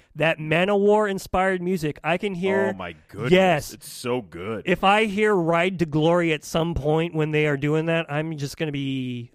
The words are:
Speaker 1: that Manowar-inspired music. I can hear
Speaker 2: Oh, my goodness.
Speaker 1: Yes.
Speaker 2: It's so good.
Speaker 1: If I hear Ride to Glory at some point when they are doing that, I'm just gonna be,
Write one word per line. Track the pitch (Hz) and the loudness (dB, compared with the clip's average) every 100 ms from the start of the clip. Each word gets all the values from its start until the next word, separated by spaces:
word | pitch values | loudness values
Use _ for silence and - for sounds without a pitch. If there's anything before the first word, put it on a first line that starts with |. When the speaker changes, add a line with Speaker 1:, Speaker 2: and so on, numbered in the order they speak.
| _ | _
Speaker 1:
that | 151 156 156 | -2 -2 0
Manowar-inspired | 156 160 190 202 208 214 208 196 - 185 190 185 | 0 0 2 4 4 4 2 -2 -4 0 0 0
music. | 175 190 151 - | -2 -2 -2 -4
I | 151 180 | -2 -2
can | 208 | -2
hear | 175 190 196 - | -4 0 0 0
Speaker 2:
Oh, | 95 | -2
my | 87 113 _ | -10 -14 _
goodness. | 98 120 | -4 2
Speaker 1:
Yes. | 185 185 151 - | 4 4 2 -4
Speaker 2:
It's | 110 - | -14 -16
so | - 123 123 | -8 -4 -4
good. | 90 82 98 107 | -6 -10 -8 -6
Speaker 1:
If | 180 180 | -2 0
I | 190 208 | 4 4
hear | 220 196 214 | 2 0 2
Ride | 196 165 170 190 175 | 2 2 2 0 0
to | 165 | 0
Glory | 151 160 175 165 | 2 4 4 2
at | 151 | -2
some | - 165 165 | -2 -2 -2
point | 151 147 160 170 | -2 0 0 0
when | 160 151 | -2 0
they | 151 151 | 2 2
are | 139 | 0
doing | 147 156 165 | 0 0 0
that, | 165 160 | -2 -2
I'm | 147 160 151 | -4 -4 -6
just | 139 - | -8 -6
gonna | 156 | -6
be, | 139 135 135 127 123 120 | -4 -4 -4 -6 -8 -10